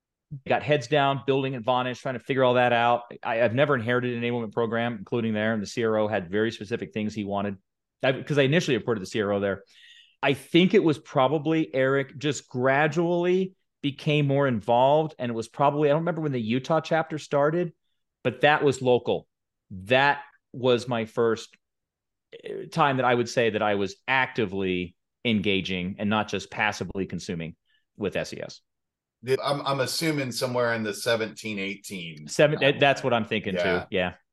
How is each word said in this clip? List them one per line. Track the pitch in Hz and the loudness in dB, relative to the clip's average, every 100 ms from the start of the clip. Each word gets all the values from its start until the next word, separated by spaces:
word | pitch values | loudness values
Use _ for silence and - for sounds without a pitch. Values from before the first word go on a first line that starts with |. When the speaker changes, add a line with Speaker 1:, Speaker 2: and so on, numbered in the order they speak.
| _ _ - 139 - | _ _ -18 -10 -2
Speaker 1:
got | 120 | -2
heads | 131 147 123 | 2 0 2
down, | 147 139 135 127 | 2 2 0 0
building | 135 135 131 | 0 0 -4
at | |
Vonage, | 110 123 127 123 | -2 0 -2 -6
trying | 139 | -8
to | 123 | -8
figure | - 131 | -4 2
all | 127 | 4
that | 123 123 | 6 4
out. | 117 120 120 - - | 4 4 2 -2 -10
I, | - 117 | -4 0
I've | 120 | 2
never | 117 147 | 4 2
inherited | 139 110 123 123 120 | 2 0 0 0 -2
an | |
enablement | 120 120 113 | -2 -2 -4
program, | 120 117 117 117 113 | -2 -2 0 -2 -4
including | 98 123 113 | -4 -2 0
there. | 107 107 | 0 0
And | 113 | -2
the | 95 | -4
C | - | -2
R | 113 110 | 0 2
O | 107 | 0
had | 107 85 | -2 -2
very | 101 113 | 0 0
specific | 113 101 92 95 | -2 -6 -6 -6
things | 110 107 | -6 -6
he | 104 | -6
wanted. | 98 101 101 98 _ _ _ _ | -6 -4 -4 -8 _ _ _ _
I, | 135 | 0
'cause | 131 - 147 | 0 0 2
I | |
initially | 135 160 170 120 | 4 2 2 -2
reported | 95 110 | -2 -4
the | 92 | -4
C | 113 | -2
R | 101 | 0
O | 101 | 0
there. | 98 95 - _ - - _ _ | -2 -4 -8 _ -20 -20 _ _
I | 139 | -2
think | 139 - 165 180 | -2 2 4 6
it | 208 | 6
was | 156 143 | 4 2
probably | - 147 131 156 147 160 160 | -2 2 2 2 0 0 0
Eric | 135 131 139 135 139 | 0 2 0 -2 -4
just | 139 127 - | -4 -4 -6
gradually | 127 127 135 156 151 170 175 175 185 185 - _ _ | -2 2 4 2 0 0 0 2 0 0 -6 _ _
became | 143 139 - 151 143 | -8 -4 0 2 2
more | 139 139 | 2 2
involved. | 117 98 120 131 151 156 - | 0 2 4 6 4 2 -4
And | 123 | -6
it | |
was | 113 110 | -6 -6
probably, | - 143 147 151 | 0 2 4 2
I | |
don't | 147 | 2
remember | 165 165 | 0 -4
when | 156 | -4
the | 131 | -4
Utah | 110 123 135 160 | -2 -2 0 -2
chapter | 156 160 156 151 | 0 -2 -2 -6
started, | - 147 143 165 170 - _ _ _ _ | -2 0 2 0 -4 -8 _ _ _ _
but | 127 - | -4 2
that | 147 151 | 4 4
was | 143 127 | 4 2
local. | 127 120 - 90 - _ _ _ - 95 | 2 2 2 -4 -4 _ _ _ -18 -12
That | 92 127 139 139 - _ _ | 0 4 4 2 -4 _ _
was | 135 127 120 123 | -2 2 2 0
my | 117 113 | -4 -4
first, | - 117 110 - _ _ _ _ _ _ _ _ - | 0 0 0 -6 _ _ _ _ _ _ _ _ -16
uh, | - - - | -12 -12 -6
time | 165 147 131 | 2 2 2
that | |
I | 123 | 2
would | 123 117 | 2 0
say | - 117 | 0 0
that | 104 | 2
I | 104 | 0
was | 101 98 - - | 0 -2 -6 -2
actively | 131 127 - 104 98 95 90 90 - _ _ | 0 0 -2 -2 -2 -2 -2 -4 -10 _ _
engaging | 123 110 101 95 90 92 90 104 | -2 0 2 0 0 -4 -6 -6
and | 104 | -2
not | 107 104 | -2 -2
just | 98 - | -6 -8
passively | - 107 - 87 98 92 | -4 -2 -2 -6 -6 -6
consuming | 90 - 87 80 - _ _ _ - | -8 -8 -8 -10 -12 _ _ _ -8
with | 101 | -6
S | 85 80 | -4 -6
E | - | -10
S. | - - _ _ _ _ _ _ | -14 -16 _ _ _ _ _ _
Speaker 2:
Did, | 117 131 | -4 -2
I'm, | 131 143 135 | -2 -4 -2
I'm | 139 | -2
assuming | 120 - 165 147 131 | -2 -2 -2 -2 -4
somewhere | 110 135 123 117 | -4 -4 0 0
in | 113 | -2
the | 107 | -4
seventeen, | 101 123 113 110 - 110 101 | -4 -2 -2 -2 -8 -10 -8
eighteen. | 98 98 - 95 85 76 76 | -8 -10 -12 -12 -12 -14 -6
Speaker 1:
Seven, | - 151 151 | 4 4 4
that, | 139 147 | 2 4
that's | 143 135 | 4 2
Speaker 2:
timeline. | |
Speaker 1:
what | 135 | 0
I'm | 117 110 | 0 0
thinking | 110 104 | -4 -4
Speaker 2:
Yeah. | 92 98 90 | -2 0 -2
Speaker 1:
too. | 87 | -2
Yeah. | 98 90 87 _ | -2 -2 -4 _